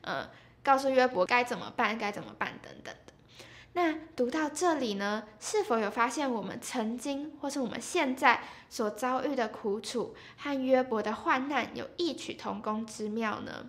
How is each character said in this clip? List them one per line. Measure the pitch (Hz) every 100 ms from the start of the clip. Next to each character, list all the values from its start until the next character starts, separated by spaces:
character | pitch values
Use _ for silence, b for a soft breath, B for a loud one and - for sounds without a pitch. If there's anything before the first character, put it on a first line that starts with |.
呃， | - 143 - B B B
告 | - 269
诉 | 269
约 | 262 254
伯 | 214
该 | 180 240
怎 | 247 208
么 | 202 -
办， | 214 226
该 | 208
怎 | -
么 | 107 -
办 | - 120
等 | - 67
等 | - - -
的。 | - - B B B B
那 | 349 349 311 -
读 | - 247
到 | 311 302
这 | 294 359
里 | 302 247
呢， | 202 202 214 330 B
是 | - 427
否 | 392 226
有 | 208
发 | 226 240
现 | 254 277
我 | 226
们 | 185 247
曾 | - 254 220 240
经 | 294 277 302 302
或 | 285
是 | 277
我 | 233
们 | -
现 | - 359 277
在 | 262 269 226 B B B
所 | - 214
遭 | 208 254 262
遇 | 294
的 | 262 220
苦 | - 220 208
楚 | - 240 190 B B B
和 | 285 277
约 | 262 262
伯 | 262 220
的 | 208
患 | 220 339 269 269
难 | 277 214
有 | - - -
异 | 339
曲 | - -
同 | - - 196
工 | 220 214
之 | 226 - 214
妙 | 220 220 214
呢？ | - -